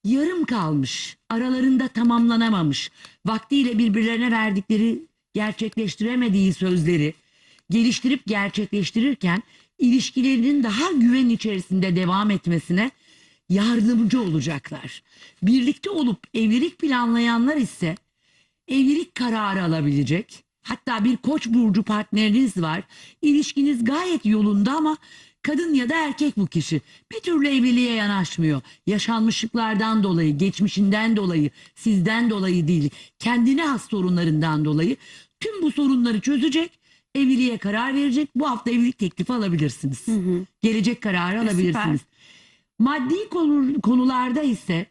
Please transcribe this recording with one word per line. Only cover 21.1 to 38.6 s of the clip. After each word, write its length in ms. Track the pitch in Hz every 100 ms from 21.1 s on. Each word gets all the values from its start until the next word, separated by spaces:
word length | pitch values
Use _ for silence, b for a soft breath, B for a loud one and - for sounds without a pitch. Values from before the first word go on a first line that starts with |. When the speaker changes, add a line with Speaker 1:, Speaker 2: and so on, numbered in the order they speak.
| 240
Speaker 1:
Koç 300 | - 302 233
burcu 360 | 233 226 202
partneriniz 800 | 214 208 208 208 220 214 262 185
var. 220 | 165 165 - B B B
İlişkiniz 640 | 294 285 - 285 277 247
gayet 400 | 233 294 370 330
yolunda 480 | 208 214 208 202 208 302
ama 200 | 311 311 B B B B
kadın 320 | - 285 339
ya 160 | 277 247
da 180 | 320 302
erkek 300 | - 294 208
bu 100 | 185
kişi 340 | 165 - 156 b b _
bir 80 | 453
türlü 280 | - 320 285
evliliğe 460 | 269 247 247 247
yanaşmıyor. 680 | 226 208 196 170 - 156 139 B B -
Yaşanmışlıklardan 1160 | 202 - 226 226 - 226 240 220 208 220 220
dolayı, 340 | 196 170 156 143
geçmişinden 760 | 196 - 202 190 196 208 226
dolayı, 340 | 214 190 160 147 B B
sizden 540 | - 233 202 175 220 240
dolayı 380 | 208 185 180 156
değil, 220 | 175 143 B B _
kendine 440 | 226 240 233 277
has 240 | 320 240 -
sorunlarından 760 | 208 180 175 165 156 160 151
dolayı 320 | 151 151 175 269 B B B _
tüm 220 | 440 415
bu 100 | 311
sorunları 480 | 262 277 262 240 214
çözecek, 500 | 247 285 294 294 339 _ b b _
evliliğe 420 | 269 262 254 254 226
karar 380 | 202 208 254
verecek. 340 | 269 285 247 294
Bu 140 | 240 294
hafta 220 | 226